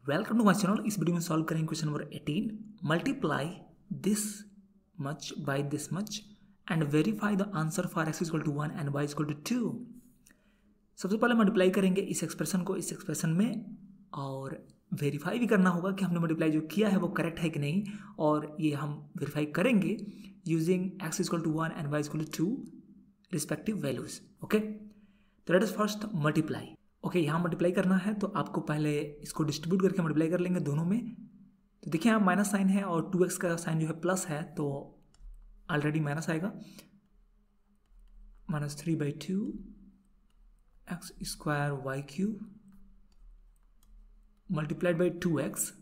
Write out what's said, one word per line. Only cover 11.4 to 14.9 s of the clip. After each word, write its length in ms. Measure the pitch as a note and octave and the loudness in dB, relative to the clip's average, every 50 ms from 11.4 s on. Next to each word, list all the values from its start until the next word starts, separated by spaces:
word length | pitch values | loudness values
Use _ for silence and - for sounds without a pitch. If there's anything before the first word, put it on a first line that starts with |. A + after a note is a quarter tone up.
| A3 F#3+ F#3 F#3+ F#3 F#3 | 6 6 8 6 6 6
करेंगे 320 | F#3 G#3 F#3+ F#3 F#3 F#3+ G3+ - F3 | 6 6 4 6 4 4 0 0 -2
इस 80 | - E3+ | -2 -2
expression 380 | D#3+ - - E3 D#3 - F#3 | -4 -2 -4 -2 0 0 0
को 140 | E3+ F#3+ F#3+ | 0 0 -2
इस 160 | - E3+ - | -2 -2 -4
expression 380 | - - - - D#3 - - E3 D#3+ F3 | -8 -8 -6 -6 -4 0 0 2 4 4
में 260 | G#3+ B3 - - - - - - - - - - - _ - C#3+ | 2 2 0 -4 -6 -10 -14 -16 -16 -20 -20 -20 -18 _ -10 -8
और 360 | C#3 C3+ C3+ C3+ C3+ C3+ - - - - - _ _ _ | -8 -6 -6 -8 -8 -8 -10 -12 -14 -20 -20 _ _ _